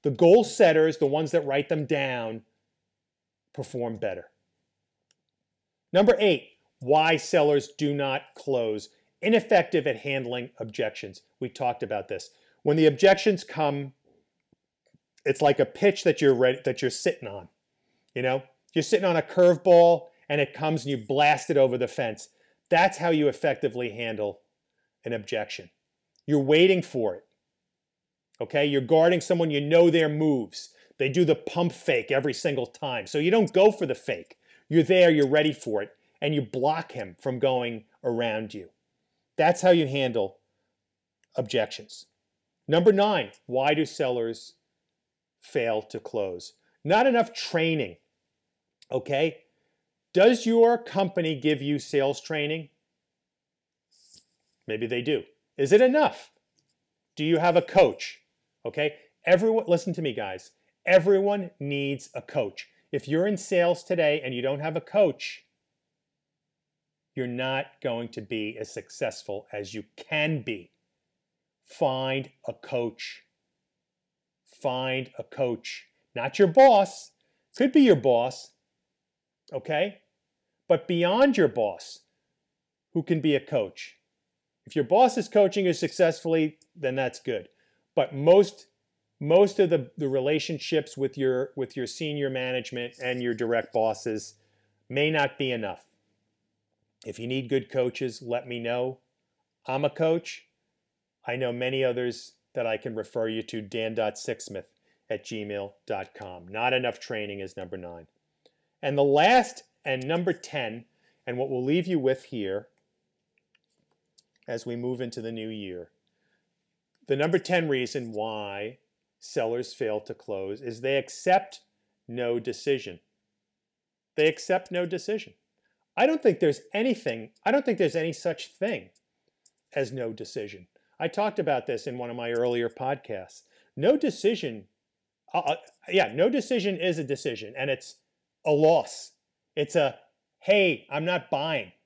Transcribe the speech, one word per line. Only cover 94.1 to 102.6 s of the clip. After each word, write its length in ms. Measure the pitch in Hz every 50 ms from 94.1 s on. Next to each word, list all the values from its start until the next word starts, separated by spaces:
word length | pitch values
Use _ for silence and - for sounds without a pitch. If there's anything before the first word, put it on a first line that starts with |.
| 110 107 - - - _ _ _ _ _ _ _ _ _ _ _
may 220 | 123 139 147 156
not 260 | 160 151 143 135 -
be 140 | - 143 131
enough. 320 | 123 113 107 98 87 - - _ _ _ _ _ _ _ _ _ _ _ _ _ _ _ _ _ _ _ _ _ _ _ -
If 140 | 113 98 -
you 80 | 117
need 220 | 123 127 135 127 117
good 220 | 139 135 - _
coaches, 500 | - 131 123 123 123 - 139 123 110 -
let 260 | 131 117 117 120 -
me 120 | 127 120 120
know. 400 | 117 117 120 123 127 131 131 _ _ _ _ _ _ _ _ _ _ _ _ _ _
I'm 180 | - 131 135 147
a 40 | 143
coach. 560 | - - 160 160 165 170 165 - - - _ _ _ _ _ _ _ _ _ _ _ _ _ _ _ _ _
I 100 | - 120
know 160 | 127 131 120
many 320 | 120 120 127 127 135 135 131
others 500 | 127 120 123 123 123 117 - - - _ _ _ _ _
that 120 | 131